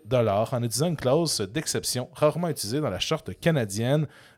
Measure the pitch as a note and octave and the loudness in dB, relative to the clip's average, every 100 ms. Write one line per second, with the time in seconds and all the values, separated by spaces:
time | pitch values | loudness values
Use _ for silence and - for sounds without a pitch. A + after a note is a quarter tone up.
0 | G#2+ B2+ A2 G2 A2+ B2 A#2+ A2 E3+ D#3 | 0 2 4 2 2 0 -2 0 -2 0
1 | B2 D3+ D#3+ - G2 C3 - A2+ - B2 | 2 2 2 -2 -4 -4 -4 -4 -2 -4
2 | B2+ - D3+ D3+ F3 C#3+ G2+ C3+ C#3+ F2+ | -6 0 2 2 -2 -4 -4 -2 -2 -2
3 | - D#3 - F#2 E3+ D#3 G#2+ G2 A#2+ D3+ | -2 -4 -4 -2 0 2 0 -2 0 2
4 | D3 - - | 0 -6 -20